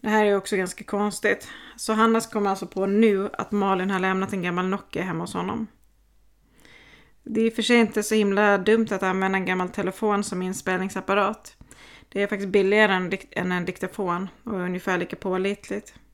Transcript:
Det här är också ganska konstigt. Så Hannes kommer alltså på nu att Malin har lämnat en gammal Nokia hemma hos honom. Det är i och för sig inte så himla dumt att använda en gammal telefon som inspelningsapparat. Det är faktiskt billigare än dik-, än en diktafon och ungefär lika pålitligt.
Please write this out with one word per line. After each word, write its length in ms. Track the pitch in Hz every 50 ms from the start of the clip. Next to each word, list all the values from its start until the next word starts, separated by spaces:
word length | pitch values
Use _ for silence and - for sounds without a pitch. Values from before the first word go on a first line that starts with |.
| -
Det 60 | 214
här 160 | 214 214 214
är 120 | 208 202
också 200 | 196 196 - -
ganska 280 | 190 185 180 - - -
konstigt. 640 | - - 202 208 208 - - - 208 190 - - - - - - - -
Så 160 | - - - 220
Hannes 340 | 214 220 226 226 226 233
kommer 240 | - - 220 202 196
alltså 160 | 196 190 -
på 200 | 170 - 190 190
nu 440 | 196 196 208 226 226 202 190 196 - -
att 200 | - - - -
Malin 380 | 208 196 196 190 180 185 196
har 80 | 202 185
lämnat 340 | 185 190 185 190 190 196 202
en 100 | 190 175
gammal 260 | 180 170 180 180 185
Nokia 340 | 190 202 - _ - - 175
hemma 200 | 190 170 165 175
hos 120 | - -
honom. 320 | 180 180 185 - 233 226 208 _ _ _ _ _ _ _ _ _ _ _ _ _ _ _ _ _ _ _ - - - - - - - - _ _ _ _
Det 180 | - 226 220
är 60 | 226
i 40 | 226
och 40 | 226
för 80 | - 220
sig 140 | - 240
inte 260 | 240 233 214 - 214 208
så 120 | - 220
himla 440 | 220 208 202 196 196 214 208 202 196
dumt 280 | 185 208 220 226 226 220
att 120 | 208 190 196
använda 360 | 190 190 190 190 190 190 190
en 60 | 185
gammal 240 | 180 185 185 185 180
telefon 560 | - - 196 180 190 - - 214 208 202 208
som 180 | - - 180 185
inspelningsapparat. 1120 | 185 190 - - - 185 180 190 190 - 190 - - 196 202 202 202 214 - - - - _ - _ - - - - - - - _
Det 140 | - 196 202
är 40 |
faktiskt 240 | 202 214 196 196 190
billigare 420 | 180 208 190 190 202 214 214 208 196
än 180 | 185 185 175
dik-, 180 | 170 185 - -
än 220 | - - 185 185 180
en 120 | 180 175
diktafon 640 | 175 180 - - 180 - - 202 180 175 175 190 185 - _ _
och 100 | 233 220
ungefär 440 | 190 180 180 180 185 - - 185 175
lika 180 | 175 170 -
pålitligt. 800 | - - 190 185 185 190 196 202 202 - - - - - - - - - _